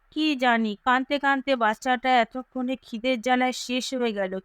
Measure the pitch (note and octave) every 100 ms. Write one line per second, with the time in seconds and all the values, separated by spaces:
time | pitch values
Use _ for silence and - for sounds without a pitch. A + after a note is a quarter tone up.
0 | _ - D#4 C#4 B3+ A#3 A3+ G3+ - B3+
1 | C4 C#4+ C#4 C#4 C4 C4 A3 A3 C4 B3+
2 | C4 B3+ A3+ B3+ B3+ B3+ B3 C4 - A3+
3 | B3 B3+ A#3 B3+ B3+ B3 - B3 - C4
4 | A#3+ G3+ F#3+ F#3+